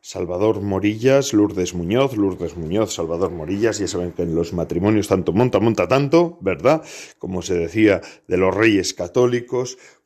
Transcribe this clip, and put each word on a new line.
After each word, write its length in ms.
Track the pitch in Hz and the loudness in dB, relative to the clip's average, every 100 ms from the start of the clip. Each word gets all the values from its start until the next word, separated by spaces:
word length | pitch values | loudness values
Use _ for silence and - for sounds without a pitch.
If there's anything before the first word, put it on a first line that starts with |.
Salvador 580 | - 95 87 90 107 104 | -14 -8 -6 0 2 2
Morillas, 720 | 101 95 101 110 127 135 135 | -2 0 0 2 2 4 4
Lourdes 400 | 104 101 87 90 | 2 2 2 -4
Muñoz, 460 | 90 85 117 139 113 | -4 0 2 2 0
Lourdes 360 | 98 90 85 | -2 -2 -8
Muñoz, 380 | 85 80 98 110 | -8 -4 -2 -2
Salvador 380 | - 82 85 92 | -4 -4 -2 -2
Morillas. 480 | 87 78 101 113 98 | -4 -6 -2 -2 -2
Ya 100 | 92 | -4
saben 240 | 95 90 | -4 -6
que 120 | 85 | -4
en 100 | 85 | -2
los 180 | 82 82 | -2 -2
matrimonios 560 | 87 80 85 101 110 98 | -4 -2 0 2 2 2
tanto 240 | 95 87 | 0 2
monta, 280 | 90 127 98 | 2 2 2
monta 280 | 113 104 87 | 2 0 2
tanto, 480 | 131 143 165 170 175 | 2 4 2 2 -2
¿verdad? 400 | 95 85 117 160 156 - - _ | -6 0 2 2 -2 -18 -20 _
Como 220 | - 92 | -8 -8
se 140 | 87 | -2
decía 480 | 87 82 110 107 92 - - - | -2 -2 2 4 4 -2 -20 -4
de 80 | 92 | 0
los 180 | 92 | 2
reyes 380 | 95 113 101 87 | 4 4 4 0
católicos, 840 | - 87 127 123 120 117 127 127 - - _ | -6 -2 2 2 0 -4 -6 -6 -10 -20 _